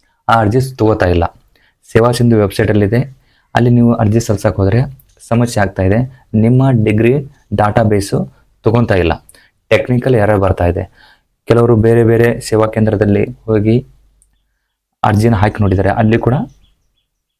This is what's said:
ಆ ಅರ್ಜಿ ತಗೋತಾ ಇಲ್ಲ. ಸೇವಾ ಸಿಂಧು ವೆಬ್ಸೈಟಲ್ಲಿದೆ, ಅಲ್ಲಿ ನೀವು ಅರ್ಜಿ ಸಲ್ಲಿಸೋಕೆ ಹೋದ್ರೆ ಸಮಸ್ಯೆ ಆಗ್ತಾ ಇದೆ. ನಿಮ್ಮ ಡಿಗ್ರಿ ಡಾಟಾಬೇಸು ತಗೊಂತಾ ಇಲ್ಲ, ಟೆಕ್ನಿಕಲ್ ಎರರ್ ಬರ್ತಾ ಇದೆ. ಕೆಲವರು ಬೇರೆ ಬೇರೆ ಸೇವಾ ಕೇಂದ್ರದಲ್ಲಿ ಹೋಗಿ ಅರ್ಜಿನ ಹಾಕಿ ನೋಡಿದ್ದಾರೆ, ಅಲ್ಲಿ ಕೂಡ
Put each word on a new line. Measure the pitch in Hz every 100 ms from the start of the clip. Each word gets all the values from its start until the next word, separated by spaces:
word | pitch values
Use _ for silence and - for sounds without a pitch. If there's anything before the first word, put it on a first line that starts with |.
| _ _ -
ಆ |
ಅರ್ಜಿ | 113 107 123 131 -
ತಗೋತಾ | 107 107 92
ಇಲ್ಲ. | 87 85 - _ _ _ _ _
ಸೇವಾ | 113 120
ಸಿಂಧು | 117 120 110
ವೆಬ್ಸೈಟಲ್ಲಿದೆ, | 101 - 107 104 101 117 131 - _ _ _
ಅಲ್ಲಿ | - 123
ನೀವು | 120 120
ಅರ್ಜಿ | 117 107 113
ಸಲ್ಲಿಸೋಕೆ | 117 101 107 92
ಹೋದ್ರೆ | 98 113 135 - _ _ -
ಸಮಸ್ಯೆ | 117 120 107
ಆಗ್ತಾ | 98 -
ಇದೆ. | 95 110 131 - _
ನಿಮ್ಮ | 107 113 127 135
ಡಿಗ್ರಿ | 120 107 107 117 143 - - _
ಡಾಟಾಬೇಸು | 104 104 120 107 104 - 139 185 - _ _
ತಗೊಂತಾ | 113 113 113
ಇಲ್ಲ, | 98 82 78 - - _ _ _
ಟೆಕ್ನಿಕಲ್ | 110 - 123 127
ಎರರ್ | 123 101 104
ಬರ್ತಾ | 95 92 87
ಇದೆ. | 90 92 _ - _ _ _
ಕೆಲವರು | - 117 120 113
ಬೇರೆ | 113 117
ಬೇರೆ | 113 113 117 117
ಸೇವಾ | - 110 110
ಕೇಂದ್ರದಲ್ಲಿ | 110 107 101 104 101 104 123
ಹೋಗಿ | 110 110 107 120 - _ _ _ _ _ _ _ _ _ _ _
ಅರ್ಜಿನ | - 104 113
ಹಾಕಿ | 107 107 -
ನೋಡಿದ್ದಾರೆ, | 101 95 95
ಅಲ್ಲಿ | 113 110 113
ಕೂಡ | - 139 240 - _ _ _ _ _ _ _